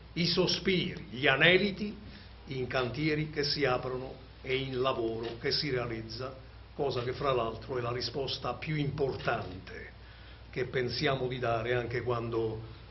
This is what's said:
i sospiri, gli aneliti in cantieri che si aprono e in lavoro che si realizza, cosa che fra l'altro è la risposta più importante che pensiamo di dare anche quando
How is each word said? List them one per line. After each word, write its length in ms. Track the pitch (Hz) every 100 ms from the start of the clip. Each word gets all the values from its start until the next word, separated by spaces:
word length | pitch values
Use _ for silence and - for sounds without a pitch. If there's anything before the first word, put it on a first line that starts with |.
| -
i 120 | - 170
sospiri, 800 | 185 170 - 196 180 104 90 -
gli 160 | 120 139
aneliti 680 | 135 165 185 202 190 208 - - - - - -
in 180 | 131 123
cantieri 640 | 135 120 123 156 151 151
che 140 | 147
si 200 | 147 151
aprono 520 | 131 123 127 127 131 - - -
e 140 | 131 131
in 260 | 135 127
lavoro 560 | 131 123 113 113 113 117
che 120 | 143
si 180 | 135 151
realizza, 680 | 127 120 113 110 110 131 135 - - -
cosa 300 | - 139 123
che 100 | 123
fra 180 | 120 143
l'altro 460 | 123 113 113 - 127
è 40 |
la 100 | 120
risposta 640 | 123 - 147 127 - 123
più 220 | 117 160 151
importante 1120 | 139 - 135 - 139 113 95 92 - - - - - - - - -
che 160 | - 123
pensiamo 640 | 131 120 117 147 135 127
di 100 | 127
dare 380 | 120 117 117 123
anche 260 | 113 120
quando 800 | 117 120 117 113 113 113 - - -